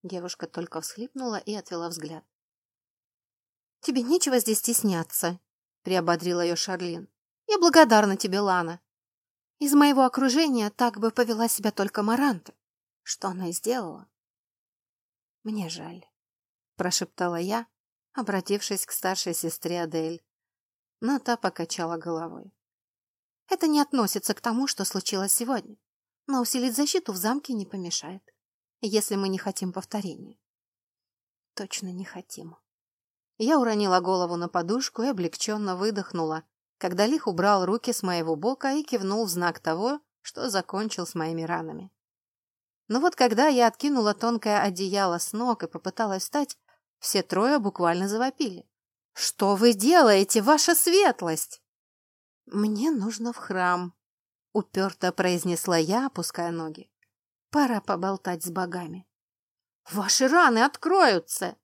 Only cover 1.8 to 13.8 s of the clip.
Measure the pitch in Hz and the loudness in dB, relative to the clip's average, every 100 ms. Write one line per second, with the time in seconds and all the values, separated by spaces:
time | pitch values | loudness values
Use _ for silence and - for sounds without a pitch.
1.8 | 170 170 151 156 _ _ _ _ _ _ | -8 -8 -12 -14 _ _ _ _ _ _
2.8 | _ _ _ _ _ _ _ _ _ _ | _ _ _ _ _ _ _ _ _ _
3.8 | - 262 240 339 285 254 226 214 - 233 | -4 -2 0 0 2 2 2 -2 0 0
4.8 | 214 175 165 - 170 180 _ _ _ _ | 0 0 -4 -4 -4 -6 _ _ _ _
5.8 | - 185 170 170 175 175 175 170 - 185 | -2 0 2 0 0 0 0 -2 -4 -6
6.8 | 175 165 - _ _ _ - 415 339 320 | -6 -8 -12 _ _ _ -4 4 6 8
7.8 | 294 220 208 190 208 190 202 180 165 175 | 8 8 6 0 -2 -2 2 0 -2 -8
8.8 | _ _ _ _ _ _ _ _ 285 285 | _ _ _ _ _ _ _ _ 4 6
9.8 | 294 269 254 262 262 262 320 247 208 - | 6 6 4 4 2 2 2 2 -2 0
10.8 | 240 208 220 220 240 220 226 - 208 - | -2 0 -2 0 0 0 0 0 -2 -2
11.8 | 196 - 208 247 277 185 - _ _ _ | -2 0 0 2 2 0 -8 _ _ _
12.8 | _ _ - - 190 180 175 175 214 254 | _ _ -12 -8 -6 -6 -6 -6 -4 -4